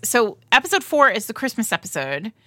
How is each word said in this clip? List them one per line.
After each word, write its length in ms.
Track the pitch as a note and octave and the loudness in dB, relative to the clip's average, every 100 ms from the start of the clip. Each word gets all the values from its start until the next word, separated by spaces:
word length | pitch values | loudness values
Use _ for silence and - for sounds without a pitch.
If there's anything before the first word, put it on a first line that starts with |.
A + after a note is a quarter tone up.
so 340 | - B3 A3 - _ | 0 0 0 -2 _
episode 320 | B3+ C4+ G4 | 2 2 -2
four 260 | - D4+ C#4 | 0 4 4
is 160 | G#3 - | 4 -6
the 60 | |
Christmas 400 | A#3 C4 - A3+ | -6 -6 -4 -4
episode. 600 | E3 - D#3 C3+ C#3 G3+ - | -4 -4 -6 -4 -4 -8 -14